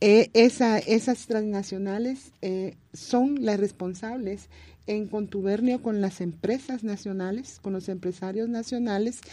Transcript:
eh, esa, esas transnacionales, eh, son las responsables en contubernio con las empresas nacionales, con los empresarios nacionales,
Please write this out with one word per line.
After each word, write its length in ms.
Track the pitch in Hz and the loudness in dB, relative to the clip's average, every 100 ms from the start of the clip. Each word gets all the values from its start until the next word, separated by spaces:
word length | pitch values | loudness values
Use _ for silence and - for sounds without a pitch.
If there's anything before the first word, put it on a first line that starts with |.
eh, 280 | 208 214 - | 8 8 8
esa, 460 | 226 240 - 233 214 | 8 6 6 4 2
esas 480 | - 220 226 240 - | 4 2 2 -2 -2
transnacionales, 1040 | 220 214 196 196 190 196 202 247 262 - _ | -2 -2 -4 -4 -6 -4 -2 -4 -6 -12 _
eh, 340 | 185 185 190 - _ | -6 -4 -6 -10 _
son 520 | - - 247 262 285 220 | -18 -2 2 2 0 0
las 140 | 202 | 0
responsables 920 | 202 - 180 185 220 254 196 196 - - - - - | 0 -2 -8 -8 -8 -8 -6 -8 -12 -20 -20 -14 -6
en 200 | 208 208 | -4 -4
contubernio 720 | 214 202 202 196 214 247 254 | -4 -4 -4 -2 0 2 0
con 200 | 233 208 | 0 0
las 200 | 190 - | -2 -2
empresas 640 | 175 165 190 262 - 254 | -6 -4 -2 -2 -4 -8
nacionales, 760 | 220 202 202 190 185 214 269 - | -6 -8 -6 -6 -4 -6 -10 -12
con 100 | 202 | -8
los 160 | 190 190 | -6 -6
empresarios 640 | 185 185 185 190 202 233 | -6 -6 -6 -6 -4 -4
nacionales, 720 | 233 226 247 233 196 226 247 - | -4 -4 -4 -2 0 -2 -4 -12